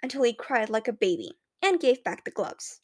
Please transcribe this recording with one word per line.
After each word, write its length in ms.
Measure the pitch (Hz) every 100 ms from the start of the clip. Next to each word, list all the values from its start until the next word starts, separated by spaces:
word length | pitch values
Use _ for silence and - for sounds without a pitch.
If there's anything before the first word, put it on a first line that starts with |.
until 200 | 262 277
he 100 | 240
cried 380 | 233 - 247 214
like 180 | 220 233
a 40 |
baby 400 | 208 190 160 87 - _ -
and 200 | 392 349
gave 220 | 269 254
back 220 | - 202
the 60 | -
gloves. 500 | - 156 - - -